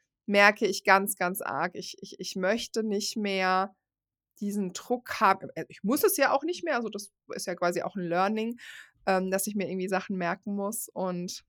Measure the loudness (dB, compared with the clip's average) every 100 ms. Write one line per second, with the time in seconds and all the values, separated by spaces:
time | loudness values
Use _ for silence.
0 | _ _ 0 6 6 6 0 0 4 6
1 | 4 -2 -2 -2 -4 -2 -4 -4 -12 -14
2 | -16 -12 -10 -2 0 0 -2 -4 -2 -2
3 | -2 -4 -2 2 2 2 2 -4 _ _
4 | _ _ _ _ -4 -2 -4 -6 -4 -6
5 | -4 2 4 2 -2 -10 -10 -6 -2 2
6 | 2 4 2 2 0 -4 -2 -2 -2 -8
7 | -12 _ -14 -8 -6 0 0 0 -4 -4
8 | -2 2 2 0 -4 -6 -14 -18 -20 _
9 | 0 2 2 0 -2 -2 -2 -2 -2 -2
10 | -2 -2 -2 -2 -4 -4 -4 -6 -8 -6
11 | -4 -4 -6 -10